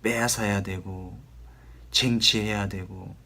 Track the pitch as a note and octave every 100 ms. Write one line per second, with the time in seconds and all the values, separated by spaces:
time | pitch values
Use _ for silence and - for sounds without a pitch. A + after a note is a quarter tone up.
0 | A2 A#2 A#2 - G#2+ G2+ F#2+ F#2 F#2+ F#2
1 | F#2 G2 - - - - - - - -
2 | C3 A#2 - A2+ G#2+ G#2 G2 G2 F2+ F#2+
3 | F#2+ G2+